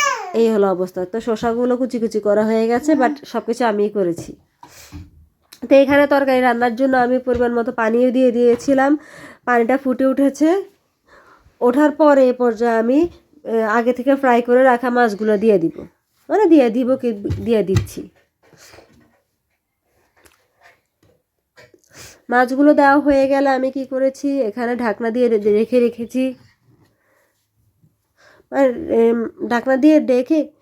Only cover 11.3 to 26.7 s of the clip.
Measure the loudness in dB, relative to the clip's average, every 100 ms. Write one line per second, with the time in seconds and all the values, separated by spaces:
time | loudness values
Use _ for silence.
11.3 | _ _ -2 0 2 0 2 2 4 2
12.3 | 0 -2 -2 -2 0 0 0 -2 -8 _
13.3 | _ -6 -4 -2 0 -2 -2 -2 0 2
14.3 | 0 2 2 4 2 0 0 0 0 -2
15.3 | 0 2 2 0 -8 -20 _ _ _ -4
16.3 | 0 4 4 4 0 -2 -2 -4 -6 -8
17.3 | -6 -2 -2 0 -2 -2 -12 -18 _ _
18.3 | _ _ _ -20 -20 _ _ _ _ _
19.3 | _ _ _ _ _ _ _ _ _ _
20.3 | _ _ _ _ _ _ _ _ _ _
21.3 | _ _ _ -20 _ _ -20 -20 _ -2
22.3 | 0 2 2 4 6 4 4 2 2 2
23.3 | 0 0 0 -2 -6 -8 -2 -2 -2 -4
24.3 | -2 -4 -4 -6 -4 -4 -4 -4 0 0
25.3 | 2 2 0 2 0 0 -4 -8 -4 -4
26.3 | -6 _ _ _